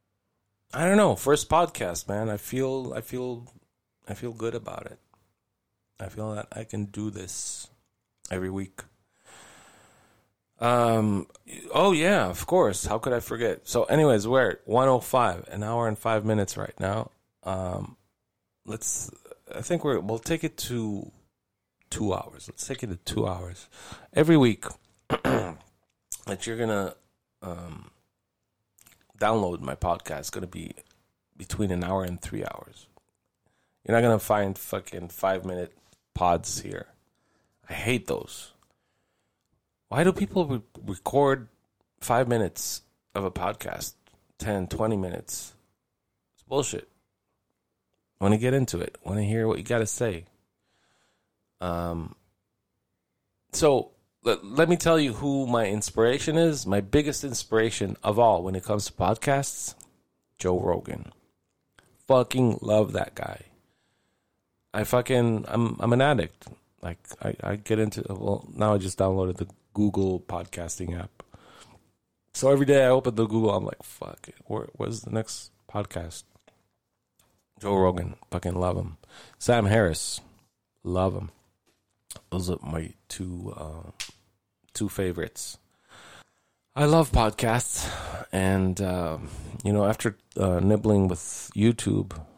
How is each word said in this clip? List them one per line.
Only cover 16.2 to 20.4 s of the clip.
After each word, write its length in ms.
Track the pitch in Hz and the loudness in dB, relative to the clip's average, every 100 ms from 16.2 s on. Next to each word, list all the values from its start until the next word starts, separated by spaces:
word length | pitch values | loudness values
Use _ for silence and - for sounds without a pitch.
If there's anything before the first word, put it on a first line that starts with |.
minutes 320 | 107 107 98 - | 2 0 0 -4
right 240 | 104 - | -10 -6
now. 320 | 92 107 110 _ _ _ | -4 -4 -6 _ _ _
Um, 540 | - 95 92 98 107 - _ _ _ _ _ _ - | -8 -6 -4 -6 -8 -14 _ _ _ _ _ _ -12
let's, 460 | 110 - - - - - - - | -8 -6 -6 -8 -16 -20 -20 -16
I 80 | - | -10
think 220 | - 170 | -2 -2
we're, 160 | 151 113 | 2 0
we'll 200 | 92 113 | 0 -4
take 260 | - 165 | -2 -2